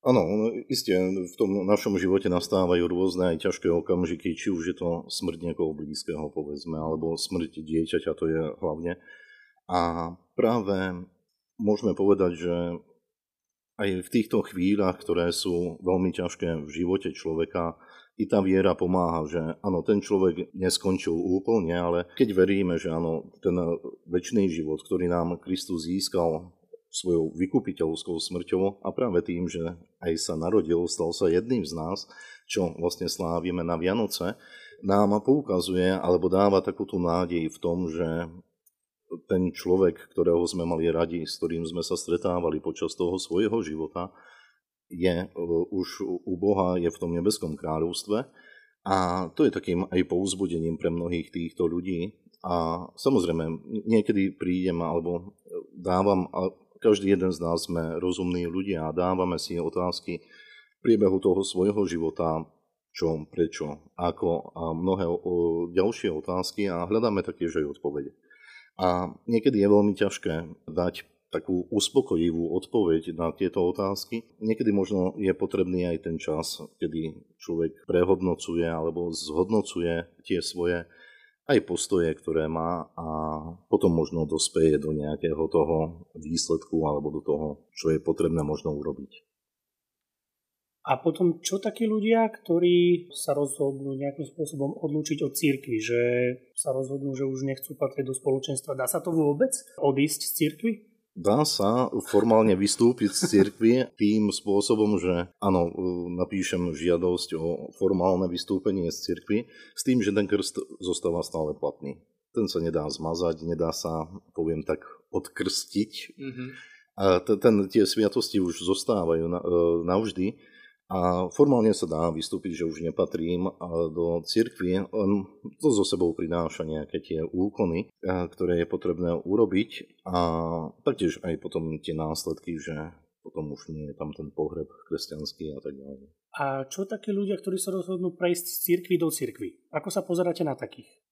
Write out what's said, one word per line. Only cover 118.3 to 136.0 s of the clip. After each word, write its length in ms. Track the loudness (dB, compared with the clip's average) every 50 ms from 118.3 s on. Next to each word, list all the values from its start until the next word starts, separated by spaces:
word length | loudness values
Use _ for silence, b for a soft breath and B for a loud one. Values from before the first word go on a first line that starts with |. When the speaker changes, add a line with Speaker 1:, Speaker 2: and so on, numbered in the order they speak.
| 0 2 2
Speaker 1:
už 220 | 2 -2 -4 0
zostávajú 640 | 0 0 0 0 0 0 0 2 2 2 2 2 0
na, 80 | -2 -2
e, 80 | 0 2 2 4 4 4 2 2 2
navždy. 420 | 2 2 2 2 0 -2 -2 -2 -2 -2 B B B B B B B B B _ _ -2
A 320 | 0 2 2 2 2 0 -2 4
formálne 400 | 4 6 6 6 6 6 4 4
sa 160 | 2 0 -2
dá 220 | 0 0 0 0 0
vystúpiť, 480 | -2 -6 -6 -6 -6 -6 -6 -6 -4
že 80 | -4 -4
už 160 | -4 -4 -6
nepatrím, 640 | -4 0 0 0 0 0 -4 -2 -2 -2 -2 -2 -4
a, 60 | -4 _ -10 -4 -2 -2 -2 -2
do 320 | 0 -2 0 0 0 -2 -4 -2
cirkvi, 540 | 0 0 0 0 -2 -4 -2 0 0 0 -2
len 280 | -2 -2 0 2 2 2 2 0 -6 -14 -18 -18 -18 -14
to 160 | _ 2 2 4
so 80 | 4
sebou 320 | 2 2 2 0 0 0 0
prináša 540 | -2 -4 -2 0 0 -2 -2 -4 -6 -6
nejaké 340 | -4 -4 -6 -6 -6 -8 -8
tie 180 | -6 -4 -4 -4 -4
úkony, 680 | -4 -2 -2 -2 -2 0 -2 -2 0 0 -2 -4 -8 _ _ -6
a, 240 | -4 -2 -2 -2 -4
ktoré 320 | -4 -4 -2 0 2 0
je 60 | 0 0
potrebné 400 | -2 -4 -2 -2 -2 0 0 -2 -2
urobiť, 880 | -2 -2 0 2 2 2 4 4 0 0 -2 -6 -16 -16 _ _ _ _
a 120 | -2 0 0 2 2 0 0 -2 -2 -2 -4 -6 -6 -12 _ _
taktiež 320 | -2 0 2 0 0 0 -2 -4
aj 140 | -6 -6 -4
potom 400 | -6 -6 -4 -4 -4 -4 -6 -6
tie 160 | -6 -6 -4
následky, 640 | -4 -2 -4 -4 -4 -4 -6 -6 -6 -6 -8 -8 -8
že 320 | -8 -8 -8 -8 -8 -10 -14 _ _ _ _ _ _
potom 300 | -14 _ -8 -8 -8 -8
už 180 | -12 -12 -12 -12
nie 160 | -10 -10 -12
je 60 | -10
tam 160 | -10 -10 -10 -8
ten 160 | -10 -12 -10
pohreb 400 | _ -4 -4 -4 -4 -8 -10 -10 -12 -20 -10
kresťanský 680 | _ -6 -6 -6 -8 -10 -10 -10 -12 -10 _ -10 -10 -10
a 20 | -10 _
tak 100 | -12 -12
ďalej. 400 | -12 -16 -16 -16 -18